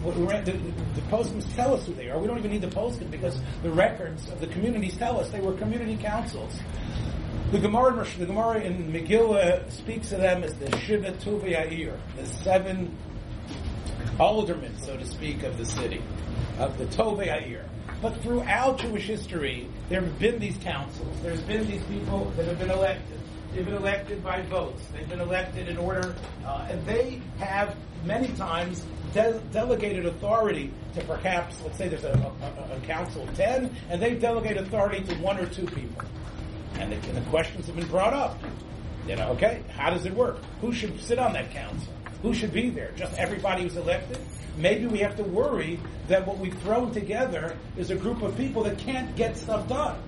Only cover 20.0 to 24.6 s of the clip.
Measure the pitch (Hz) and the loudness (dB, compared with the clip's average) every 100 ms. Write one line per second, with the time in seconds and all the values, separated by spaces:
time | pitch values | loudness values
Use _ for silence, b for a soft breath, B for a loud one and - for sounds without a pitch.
20 | 180 143 208 233 202 180 208 139 139 - | 0 2 2 2 -2 -4 -4 -4 -4 -6
21 | - - 170 165 175 214 214 196 - 202 | -6 -4 -4 -4 -2 0 0 -2 -2 -4
22 | 190 196 - - 165 170 185 190 190 - | 0 0 0 0 0 0 2 4 4 2
23 | - - - - - - 180 202 196 196 | -6 -10 -10 -10 -6 -4 -2 0 2 0
24 | - 202 175 185 180 180 | -2 -4 -2 -2 0 -2